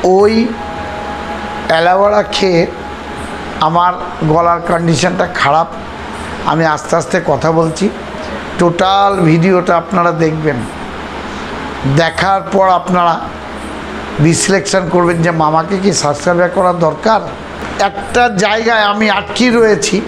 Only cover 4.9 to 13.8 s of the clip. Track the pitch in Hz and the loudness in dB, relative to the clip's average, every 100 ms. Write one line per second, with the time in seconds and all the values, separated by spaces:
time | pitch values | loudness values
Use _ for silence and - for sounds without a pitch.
4.9 | 151 180 180 175 - 139 151 170 - - | 2 0 0 -2 0 2 2 0 -6 -10
5.9 | - - - - - - 156 160 151 - | -12 -12 -10 -10 -6 -2 0 0 0 0
6.9 | 165 175 151 - 139 156 165 160 156 196 | -2 0 -2 0 0 2 2 0 0 -2
7.9 | - - - - - - - 175 170 190 | -4 -10 -10 -10 -10 -8 0 0 2 2
8.9 | 196 196 196 170 160 175 180 180 170 170 | 4 2 4 4 4 4 4 4 0 0
9.9 | 185 170 160 160 156 156 127 104 - - | 0 0 2 0 0 -2 -2 -6 -10 -10
10.9 | - - - - - - - - - 135 | -10 -10 -10 -10 -10 -10 -10 -10 -4 0
11.9 | 143 165 - 175 196 190 196 190 175 175 | 2 2 0 0 0 0 2 4 2 2
12.9 | 180 170 165 - - - - - - | 2 2 0 -4 -10 -12 -12 -10 -10